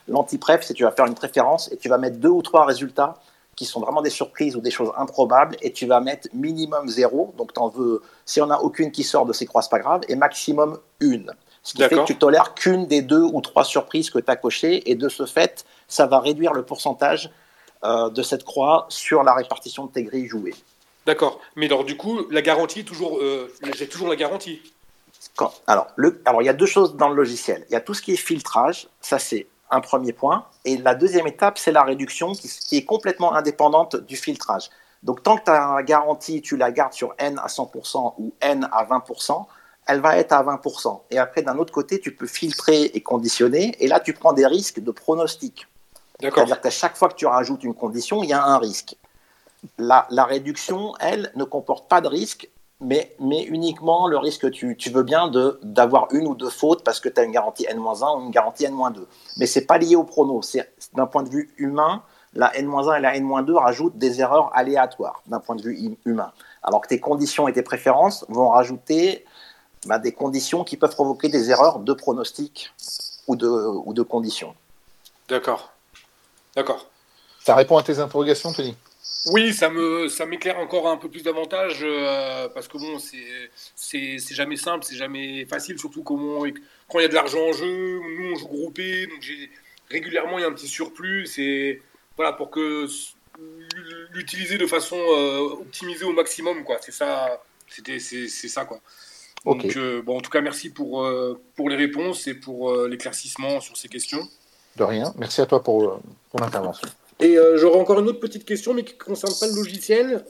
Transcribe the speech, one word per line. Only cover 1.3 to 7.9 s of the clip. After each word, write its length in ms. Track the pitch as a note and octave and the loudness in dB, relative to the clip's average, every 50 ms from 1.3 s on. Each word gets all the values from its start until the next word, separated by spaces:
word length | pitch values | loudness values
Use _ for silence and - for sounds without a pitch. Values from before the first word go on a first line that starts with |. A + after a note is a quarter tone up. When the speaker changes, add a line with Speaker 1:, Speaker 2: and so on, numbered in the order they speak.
| - C3+ A#2+ C3+ D#3 - - - | 0 2 2 2 2 0 -2 -6
Speaker 1:
et 60 | - | -10
tu 140 | - - B2 | -6 -2 0
vas 80 | B2+ | 2
mettre 180 | B2 C3 B2+ A#2+ | 2 2 -2 -2
deux 140 | A2+ C3 E3+ | 2 4 4
ou 120 | F3+ F3 | 4 4
trois 240 | - - - D#3+ D3 | 2 4 6 6 6
résultats 540 | C#3 B2+ B2 C#3 B2+ - D3 C#3+ D#3 - - _ _ _ _ _ _ _ | 6 2 -2 -4 -4 -2 0 0 0 -2 -6 _ _ _ _ _ _ _
qui 80 | - B2 | -12 -10
sont 160 | - - A#2 | -8 -8 -6
vraiment 200 | A2 A#2+ D3 D3+ | -4 -2 -2 0
des 100 | D3 D3 | 0 -2
surprises 440 | - - - - - - D3+ C#3+ B2+ | -2 -4 -6 -6 -4 -2 -2 -2 -2
ou 60 | A#2 | -4
des 80 | A#2 A#2+ | -4 -4
choses 220 | - - A#2 G#2+ - | -2 -2 -2 -2 -2
improbables, 600 | B2+ C#3 C3+ - C#3 B2+ A2+ B2 C3 D3+ D#3+ - - - | -4 -6 -2 2 2 4 6 6 6 6 4 2 -4 -6
et 100 | B2 - | -6 -6
tu 140 | - B2+ | -2 2
vas 120 | A#2+ B2 A#2+ | 4 4 4
mettre 300 | B2+ C3+ D3 - - - | 4 0 -6 -6 -10 -10
minimum 560 | - B2+ C#3+ D#3+ E3 D#3+ D#3+ D3+ D3+ D3 C#3+ | -6 -4 -4 -4 -4 -4 -4 -4 -4 -4 -4
zéro, 460 | B2 A2+ B2+ B2 A2+ B2 D3 F#3+ - - - | -2 0 2 2 2 2 0 -2 -2 -4 -10
donc 140 | A#2 - - | -10 -6 -4
t'en 160 | B2 A#2+ A2 | -2 -2 -2
veux, 340 | G#2+ B2+ B2 A#2+ | -2 -2 0 0